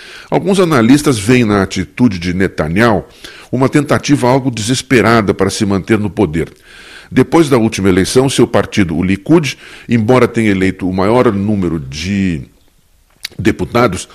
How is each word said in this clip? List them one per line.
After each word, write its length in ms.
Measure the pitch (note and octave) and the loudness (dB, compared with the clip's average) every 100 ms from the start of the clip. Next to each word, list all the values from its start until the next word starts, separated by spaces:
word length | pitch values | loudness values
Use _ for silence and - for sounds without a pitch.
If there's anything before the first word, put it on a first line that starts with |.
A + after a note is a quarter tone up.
| - - - | -20 -20 -4
Alguns 300 | D3 E3+ G3 | -4 0 0
analistas 580 | F3 D3 A2+ C#3+ D#3 A#2 | 2 2 4 4 2 -2
veem 260 | F#2+ B2+ | 2 2
na 180 | A2+ G#2 | 4 0
atitude 580 | F#2 - F2+ - B2 F#2+ | 0 -4 -8 0 0 0
de 120 | F2+ | -4
Netanyahu 720 | F2+ F#2 - D#2 F2+ A#2+ G2 - - - - - | -2 -2 -2 -4 0 2 0 -4 -16 -20 -20 -8
uma 180 | B2 C3 | -2 0
tentativa 600 | D3+ C#3 A#2 - C#3 A#2+ | 0 0 -2 0 0 2
algo 200 | C#3 C3 | 0 0
desesperada 840 | A2+ G#2 B2+ - B2 G#2+ A#2 G2+ | -6 -4 -4 0 2 4 2 0
para 160 | - F#2+ | 0 -2
se 160 | - G#2 | -2 -2
manter 320 | G2 E2 A2+ | -2 0 -2
no 100 | G#2 | -2
poder. 440 | F2 F#2+ D#2+ D2 - _ - - - - | -2 -2 -2 -6 -12 _ -20 -20 -20 -4
Depois 380 | - B2+ E3 D3+ | 0 2 2 2
da 100 | A#2+ | 2
última 300 | A2 - G2 | 0 0 0
eleição, 420 | F2+ F2+ B2+ C3+ | 2 2 0 0
seu 160 | - A#2+ | 2 2
partido, 500 | G#2 F#2 - F2 D#2+ | 2 -2 -2 -2 -2
o 60 | |
Likud, 560 | F#2 F#2+ - E3 C#3 - - - - | -2 -4 2 2 2 -8 -18 -20 -4
embora 400 | A#2 G#2+ B2+ A#2 | -2 2 2 2
tenha 240 | - A2 | 0 0
eleito 360 | F#2+ F#2+ F#2 F#2 | 0 0 -2 -4
o 60 | |
maior 380 | F#2 F#2+ A#2+ B2+ | -2 0 2 2
número 480 | G2 G2+ G#2 F2 D#2+ | 0 -2 -2 -2 -4
de 600 | C2 C#2+ F2 G2+ F#2+ D#2+ B1 _ _ _ _ _ _ _ - - | -8 -10 -6 -2 -2 -4 -10 _ _ _ _ _ _ _ -20 -4
deputados 720 | G#2 - - A#2+ A#2+ F2 - | -2 -2 -4 0 0 -2 -12